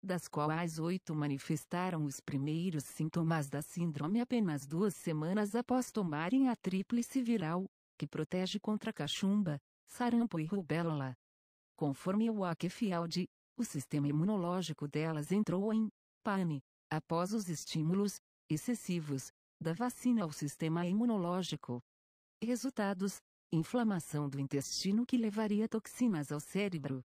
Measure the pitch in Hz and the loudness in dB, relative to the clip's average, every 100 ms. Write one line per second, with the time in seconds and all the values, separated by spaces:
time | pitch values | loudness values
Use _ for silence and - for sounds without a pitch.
0 | 196 180 - - 151 156 170 160 160 185 | -2 -4 -2 -2 0 2 0 -2 -2 -2
1 | - 156 147 139 - 156 - 175 185 170 | -2 -2 0 -2 -2 -2 -2 -2 -2 -2
2 | 147 - - 143 139 156 185 156 135 - | -2 -4 -4 -2 0 0 0 -2 -6 -4
3 | 156 170 160 165 139 143 151 - 170 147 | -2 2 2 2 0 -4 -6 -2 -2 -2
4 | 151 214 247 240 196 147 139 160 208 - | 0 0 2 2 2 0 -2 0 0 0
5 | - 156 156 202 208 233 247 254 247 220 | -2 0 0 0 0 -2 0 0 0 -2
6 | 180 147 170 262 262 226 - 190 196 240 | -2 0 2 4 4 2 0 -2 0 0
7 | 233 269 240 226 160 175 190 _ _ _ | 0 0 2 2 2 0 -4 _ _ _
8 | 147 - 156 185 185 208 - 214 - - | -4 -2 -2 0 0 -2 -2 -2 -2 -4
9 | 147 - 190 208 185 143 _ _ _ - | -4 0 2 4 2 -2 _ _ _ -2
10 | 247 233 233 170 156 202 160 156 165 151 | 2 4 2 0 0 -2 0 0 2 0
11 | 131 127 _ _ _ _ _ - 147 135 | -2 -6 _ _ _ _ _ -2 -2 0
12 | 180 202 226 214 185 165 170 - 214 175 | 0 2 2 2 0 0 -4 0 0 0
13 | 170 170 180 _ _ - 226 147 - 151 | 0 -2 -2 _ _ -6 -4 -4 -2 0
14 | 143 151 180 214 175 180 160 151 147 151 | 2 4 2 2 0 0 -2 -4 -4 -2
15 | 160 156 147 190 214 180 208 220 220 _ | 0 -2 0 2 2 2 2 2 0 _
16 | _ _ - 196 175 143 - _ _ 156 | _ _ -2 0 0 -2 -6 _ _ -4
17 | - 165 185 220 180 156 - 160 156 190 | 0 0 0 -2 -2 -6 -4 -2 2 2
18 | 202 - _ _ _ 156 - 240 - 175 | 0 -2 _ _ _ -4 0 -4 -2 -4
19 | 151 135 - _ _ _ 160 170 247 - | -2 -4 -4 _ _ _ -4 -2 -4 0
20 | 247 233 170 151 147 - 160 165 175 202 | 2 2 0 -2 -6 -2 0 0 2 2
21 | 240 214 175 180 175 151 - 123 - _ | 2 2 2 0 -2 -6 -6 -8 -8 _
22 | _ _ _ _ 220 240 269 - 202 190 | _ _ _ _ -2 0 -2 0 0 0
23 | 196 - _ _ _ 160 160 247 220 190 | -2 -4 _ _ _ 0 2 2 2 2
24 | - 147 143 135 131 139 135 - 185 208 | -2 -2 -2 -2 -2 -2 -2 -2 2 2
25 | 247 254 220 208 214 208 220 220 - - | 2 2 0 0 0 0 0 -2 -6 0
26 | 247 175 143 147 - 190 202 175 139 131 | 2 2 0 -4 -4 -2 -2 -2 -4 -6
27 | - | -6